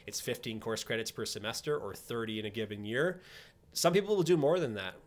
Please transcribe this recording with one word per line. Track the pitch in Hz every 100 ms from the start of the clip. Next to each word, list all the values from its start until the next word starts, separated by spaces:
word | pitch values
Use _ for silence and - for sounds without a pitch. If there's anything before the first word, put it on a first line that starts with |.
| -
it's | -
fifteen | - 120 120 110
course | 117 107
credits | - 113 113
per | - 110
semester | 107 107 113 151 147
or | 101
thirty | 98 - 117 110 107
in | 104
a |
given | 107 104 104
year. | 104 123 170 180 - - - _ _
Some | - 170
people | 185 202
will | 208
do | 160 175
more | 143 180
than | 139
that. | 104 92 -